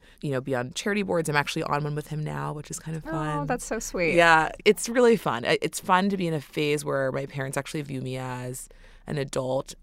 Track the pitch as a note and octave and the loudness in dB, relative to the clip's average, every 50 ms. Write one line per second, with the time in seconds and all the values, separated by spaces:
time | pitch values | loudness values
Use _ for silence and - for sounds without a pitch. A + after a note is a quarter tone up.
0 | - - - - - D3+ C3+ C3 C3 C#3 C3+ B2 B2 C#3+ E3+ - - A3 G3+ G#3 | -10 -18 -16 -10 -6 -4 -2 -2 -2 -2 -2 -2 -2 -4 -6 -6 -4 -2 0 0
1 | G3+ F#3+ F#3 E3+ D#3 D3+ D3 D3 C#3+ - - D#3+ D#3+ - - D3 D3 D3 D3 D3 | 0 0 0 0 0 2 2 2 2 2 -2 -4 -2 0 0 0 0 -2 -4 -4
2 | D3+ - D3+ D3+ D3+ D3+ D3 C#3+ C#3+ D3 D3 D3+ D3 - D#3+ - - D#3+ D#3+ D#3+ | -6 -6 -6 -6 -4 -4 -6 -6 -6 -6 -8 -8 -10 -10 -12 -10 -8 -8 -10 -8
3 | D3+ - D#3+ D#3 D#3 D3+ D3+ D3+ D3 D3+ B3+ B3 - - A#3 A3 A3+ - - F#3 | -8 -6 -4 -4 -2 -2 -2 -2 -2 -2 -2 -4 -4 -4 -6 -6 -6 -4 -2 0
4 | F3 D#3+ D3+ E3+ E3+ E3+ E3 D#3+ D#3 - - - - - G#3+ - - - A#3 B3+ | 0 4 4 6 8 8 8 6 6 2 -2 2 4 4 4 4 0 0 2 4
5 | B3 A#3 A#3 F#3+ - D#3 A#2+ A#2 A#2+ - D#3+ - - D#3+ - - - - F#3 F3+ | 6 6 6 6 4 0 -2 0 2 2 2 2 0 -2 -6 -6 2 4 4 4
6 | F#3+ G3+ G3 F#3+ F3+ E3+ D#3+ D3+ C#3 - - - D3+ D3 D3 D3+ C#3+ D3 C#3+ C#3 | 6 4 2 0 0 -2 -2 -2 -4 -6 -4 -2 0 2 0 0 0 -2 -2 0
7 | C3+ C3 C3 C#3 C#3 C#3 - C#3 C3+ C3+ C#3 C#3+ C3+ - - D#3+ C#3+ C#3 C#3 C3 | 0 0 -2 -2 -6 -6 -6 -6 -6 -4 -4 -4 -4 -4 -6 -6 -6 -6 -6 -6
8 | C3 B2+ B2+ C3 B2+ B2+ B2+ B2 B2 B2+ B2+ B2+ - - - - - - - - | -6 -6 -6 -6 -6 -6 -8 -8 -8 -8 -8 -10 -12 -14 -18 -20 -20 -20 -20 -16
9 | - - - D3 C3+ C3 - - C3 C3 C3 C3+ - - - - | -10 -6 -4 -4 -4 -2 -2 -4 -2 0 -2 -2 -2 -4 -10 -8